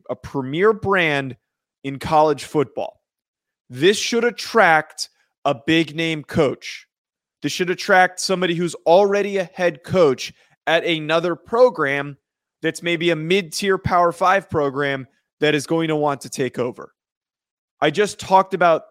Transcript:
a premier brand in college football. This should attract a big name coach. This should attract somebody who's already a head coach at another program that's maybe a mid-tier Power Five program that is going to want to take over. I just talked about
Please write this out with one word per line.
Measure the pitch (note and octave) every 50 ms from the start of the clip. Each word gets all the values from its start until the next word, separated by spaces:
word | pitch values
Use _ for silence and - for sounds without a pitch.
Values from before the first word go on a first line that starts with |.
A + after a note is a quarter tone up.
| _ -
a | A2
premier | - - - - C#3 C3 B2+ C#3 E3 F#3+ G#3+
brand | A3 G3 - G3 G3 F#3+ F3 D#3+ D3 C#3 C3+ C3 A#2+ - _ _ _ _ _ _ _ _ -
in | C#3 C#3 C3
college | - - D#3+ D#3 D#3 D#3 D3 C3 -
football. | - - D#3 C#3 - - - G2+ - - _ _ _ _ _ _ _ _ _ _ _ _ _ _ -
This | B2 B2 C#3+ F#3 G#3+ G#3
should | - - - A#3 A#3
attract | A#3+ - - - - - A#3 G3+ F3 D#3+ D#3 D#3+ - - - - - _ _ _ _ _ _ -
a | C#3 C#3+
big | A#2 - - D#3+ E3 E3 C#3+ D3
name | D#3+ E3 E3 D#3+ D3+ C#3
coach. | - - F3+ D#3 B2+ A#2 - - - - - - _ _ _ _ _ _ _ _ _ _ _
This | - D3
should | - - F#3 E3+
attract | E3 - - - G3 F#3 F#3 F3+ F3+ -
somebody | - - G3 F3+ F3+ F3+ F3
who's | E3 F3+ E3+ - - -
already | D#3+ E3 F#3 G#3 G3+ G3 G3+ G3+ G3+ G3 G3
a | F#3 - -
head | - F#3 F3 E3 - -
coach | - E3+ F#3 F3 C#3+ C3 B2 - - - _ _ _ _ _ - -
at | D#3+ E3+ -
another | E3+ E3+ D#3+ D3+ D3 D#3 E3+ E3 F3+ E3+
program | - _ - - A3+ B3+ B3+ - D#3 D#3 C3+ C#3 C#3+ C#3+ C#3+ C#3+ - _ _ _ _ _ _ _ _
that's | - D#3+ D#3 - -
maybe | E3+ E3+ E3+ E3+ E3+
a | E3+
mid-tier | D#3 D#3 D#3+ F#3 G3+ G3 D#3 - - G3+ G3 F#3+ F#3
Power | - - F#3 F3 F3 E3+
Five | E3 - F#3+ F3+ F#3+ G3 - -
program | - E3 D3 C#3 C3 C3+ C#3+ C#3 C#3 C3+ C3 - _ _ _ _ _ -
that | D3+ D3+ D3+
is | D3+ C3
going | - E3 E3 E3 D#3+
to | D#3
want | D3+ D3 D3 C#3 C3+
to | - A#2
take | - - C#3 B2 - -
over. | B2 B2+ A2 - C#2 - _ _ _ _ _ _ _ _ _ _ _ _ _ _ _ _ _ -
I | C3+ D#3
just | D3+ F3+ G#3 G3+ - -
talked | - - F#3+ F#3+ F#3+ F#3+ -
about | F3+ F3+ E3+ D#3+ D#3 - -